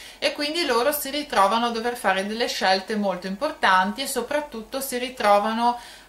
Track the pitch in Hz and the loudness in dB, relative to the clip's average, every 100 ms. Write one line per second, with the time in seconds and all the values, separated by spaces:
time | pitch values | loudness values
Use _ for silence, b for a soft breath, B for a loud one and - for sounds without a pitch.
0 | B B 294 285 294 330 320 233 196 - | B B -4 -2 -4 -2 0 2 2 0
1 | 277 285 294 214 196 226 240 226 240 240 | -4 -6 -2 2 4 4 0 -2 -4 -2
2 | 208 190 202 220 247 - 190 190 - 214 | 0 0 0 -2 -4 0 2 2 0 -2
3 | 202 180 190 190 302 320 214 185 196 208 | -2 -2 -6 -4 -6 0 4 4 4 0
4 | 269 247 233 294 294 220 214 269 269 247 | -4 -4 -2 -2 -4 -8 -8 -8 -4 -4
5 | 254 254 208 202 214 226 240 240 B B | -4 0 4 4 4 2 0 0 B B